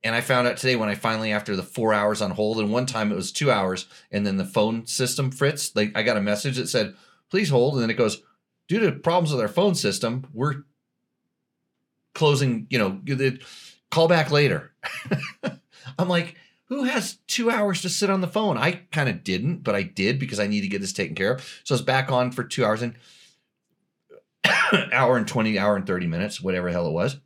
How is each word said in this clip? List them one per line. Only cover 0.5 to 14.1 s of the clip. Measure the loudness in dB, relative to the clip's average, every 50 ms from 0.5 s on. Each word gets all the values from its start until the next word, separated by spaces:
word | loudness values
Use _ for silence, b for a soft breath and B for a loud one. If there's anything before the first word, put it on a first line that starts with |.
| 0
today | 0 0 0 2
when | 2 2 0
I | -2
finally, | 0 0 -2 0 0 0 0 0
after | -2 -2 -2 -4
the | -4 -4
four | -6 -4 -2 2 2 4
hours | 4 4 2 2 0
on | -2 -4 0
hold, | 0 0 0 0 0
and | 0 0 0
one | 0 0
time | 0 -2 -2 0 0 0
it |
was | -2 -4 -4 -4
two | -2 2 2
hours, | 2 2 2 0 -2 -4 -6 B B B B B
and | -4 -2 0
then | 0 0
the | 0 -2
phone | 0 0 2 2 2 0 -4 -6
system | -6 -2 -2 -2 -2 0 -2 -2 -2
fritzed. | 0 0 0 0 0 0 -6 -4 0
Like, | 0 0 0 0
I | 0 0
got | 2 2
a | 2
message | 2 0 0 0 0 -2 -2
that | -2 -4 0
said, | 0 0 0 0 -4 B B B B B B _
"Please | -2 0 2 4
hold." | 4 4 4 4 2
And | 0 0
then | 0
it | 2
goes, | 2 2 2 2 -4 b b b b _ _ _ _ _ _
"Due | 0 2
to | 2 2 0
problems | 2 0 2 4 4 2 2 0
with | 0
our | 0 0
phone | 2 2 4 4 2
system, | 2 0 0 0 0 -2 -2 -2 -4 -6 -8 -6
we're | -2 -2 -2 -2 -4 -8 _ _ _ _ _ _ _ _ _ _ _ _ _ _ _ _ _ _ _ _ _ _ _ _ _ _ _ _ _ _
closing, | 2 4 4 4 4 2 2 0 -2 -4 -2
you | 0 2
know, | 2 2 0 -4 -4
the, | -4 -2 0 0 0 0 -2 B B B B B B B B B _
call | 2 4 4
back | 6